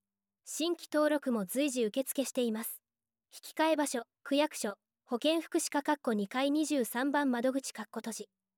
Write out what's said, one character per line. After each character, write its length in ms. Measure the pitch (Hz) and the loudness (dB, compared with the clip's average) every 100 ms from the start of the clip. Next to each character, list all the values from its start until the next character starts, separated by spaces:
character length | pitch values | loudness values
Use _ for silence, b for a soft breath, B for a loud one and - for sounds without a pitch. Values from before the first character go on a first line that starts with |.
| _ _ _ _ - | _ _ _ _ -10
新 280 | - 330 | -4 -2
規 160 | 330 - | -2 0
登 180 | 302 302 | 2 4
録 220 | 294 269 | 2 0
も 140 | 226 190 | -2 -2
随 240 | 247 294 | 0 0
時 160 | 247 220 | 0 0
受 180 | 269 | 0
付 220 | 262 - 247 | -2 -2 -2
し 80 | |
て 80 | - | 0
い 100 | 240 | -2
ま 140 | 220 226 | -2 -6
す。 160 | - _ _ _ _ _ | -12 _ _ _ _ _
引 200 | - - | -20 -8
き 40 | - | 0
換 140 | 320 | 2
え 40 | 302 | 2
場 100 | 285 | 0
所、 160 | 247 - _ | -2 -8 _
区 120 | - 277 | 0 2
役 200 | 302 - | 2 0
所、 200 | 208 - _ _ - | -6 -8 _ _ -6
保 120 | 240 | 0
健 220 | 294 330 | 2 2
福 200 | - 330 | 2 -2
祉 120 | - | 0
課 100 | 294 | 0
か 120 | 294 | 0
っ 20 | 294 | 0
こ 100 | - | 0
二 160 | 214 196 | 0 0
階 240 | 254 277 | 0 2
二 140 | 302 302 | 2 2
十 180 | 294 | 0
三 280 | 226 240 277 | 0 0 0
番 200 | 285 285 | 2 2
窓 220 | 240 254 | 2 2
口 180 | 262 - | 0 -4
か 120 | - | -8
っ 20 | 214 | -10
こ 120 | 220 | -10
閉 100 | 226 | -8
じ。 180 | - 208 _ _ | -10 -12 _ _